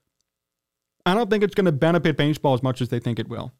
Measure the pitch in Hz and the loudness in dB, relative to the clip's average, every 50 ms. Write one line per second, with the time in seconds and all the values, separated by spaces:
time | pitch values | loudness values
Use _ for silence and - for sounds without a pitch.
0 | _ _ _ _ _ _ _ _ _ _ _ _ _ _ _ _ _ _ _ _ | _ _ _ _ _ _ _ _ _ _ _ _ _ _ _ _ _ _ _ _
1 | - 175 190 226 240 190 214 208 208 202 - 208 190 175 156 127 160 165 165 170 | -2 0 0 0 0 0 0 2 0 0 2 2 2 2 2 2 2 2 2 2
2 | - 165 147 - 143 147 151 - - 143 131 117 135 131 127 - 127 - 123 120 | 2 0 0 2 0 0 0 0 2 2 2 2 0 -2 -2 -2 -4 -4 -4 -4
3 | - 123 117 113 110 123 120 107 - 127 - | -2 -2 -4 -4 -4 -6 -8 -10 -12 -12 -14